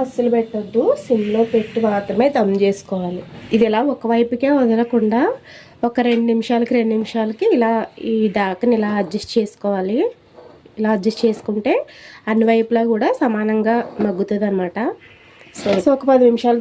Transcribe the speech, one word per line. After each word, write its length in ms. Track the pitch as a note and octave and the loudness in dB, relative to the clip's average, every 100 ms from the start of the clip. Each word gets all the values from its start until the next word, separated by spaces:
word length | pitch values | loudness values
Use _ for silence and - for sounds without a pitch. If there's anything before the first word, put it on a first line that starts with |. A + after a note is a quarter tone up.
అస్సలు 280 | B3+ - A#3+ | -2 -2 0
పెట్టొద్దు, 480 | A#3 A3+ G#3+ G3 A3 F4+ C#5+ - | 0 -2 -6 -4 0 0 0 0
సిమ్లో 340 | A3+ G#3 A3 A3+ | -2 0 0 2
పెట్టి 260 | A3+ G#3+ A#3 A3 | 0 -2 -2 0
మాత్రమే 400 | G3+ G3+ G3 C#4 C#4+ | -2 -2 0 2 2
దమ్ 160 | G3+ G3 | 0 2
చేసుకోవాలి. 600 | G3 G3 - F#3 F3+ F3+ - - - A3 | 0 0 -6 -6 -6 -8 -12 -16 -2 2
ఇది 100 | A3 | 2
ఇలా 100 | G#3+ C#4+ | 2 0
ఒకవైపుకే 560 | A#3+ A3+ A#3 A#3 A#3+ C4+ C#4+ | -2 0 0 0 0 2 2
వదలకుండా 640 | A#3 A3+ A#3 A#3 G#3+ A3+ F#4 C5+ - - - - A#3+ | 2 2 2 0 2 2 0 -2 -10 -20 -20 -6 -4
ఒక 80 | A#3+ A#3+ | 0 0
రెండు 180 | A#3 A#3 | 2 2
నిమిషాలకి, 400 | A3+ A3+ A#3 A#3+ B3 | 0 0 0 0 0
రెండు 140 | A3 A3 | 0 0
నిమిషాలకి 480 | G#3+ A3+ A3 A3 A4 D4 | -2 -4 -4 -2 0 2
ఇలా 160 | A3+ A3+ - - A3+ | 2 0 -4 -8 -4
ఈ 20 | A3 G#3+ G#3 | 0 0 0
దాకని 360 | G3 F#3 A#3+ A3 | -2 0 0 2
ఇలా 120 | G#3 G#3 | 0 -2
అడ్జస్ట్ 300 | E3+ G#3 - A#3 | -2 -6 -4 -2
చేసుకోవాలి. 600 | G#3 - G3+ G3 F#3 A#3+ A#4 - _ - - - - - | -2 -4 -4 -2 -2 -2 -2 -6 _ -20 -20 -20 -16 -4
ఇలా 100 | G#3+ G#3+ | 0 0
అడ్జస్ట్ 240 | G#3+ - A3+ | 0 0 0
చేసుకుంటే 480 | G#3+ - G#3 B3 A4+ - - - - - | 0 -4 -4 0 -2 -2 -16 -20 -12 -2
అన్ని 140 | A3 A3 | 0 2
వైపులా 320 | A3+ A3+ A#3 A#3 | 2 2 0 2
కూడా 160 | G#3+ D4+ B4+ | 0 0 0
సమానంగా 540 | B3+ G#3+ G#3+ A3 A3 A#3 A#3 - G#3 | 0 0 -2 0 0 0 -2 -4 -2
మగ్గుతుంది 420 | F#3 G3+ G#3 G3+ | -2 -2 -2 -2
అనమాట. 300 | F#3+ F3+ G3 C4+ A#4 - - - - - - | -2 -4 -4 -6 -6 -14 -20 -20 -20 -20 -8
So, 100 | G3+ G3 | -2 0
so 60 | C#4+ C4+ | 2 2
ఒక 60 | C4 | 4
పది 120 | C4 B3 | 4 4
నిమిషాలు 300 | A#3 A#3+ A#3 | 4 2 4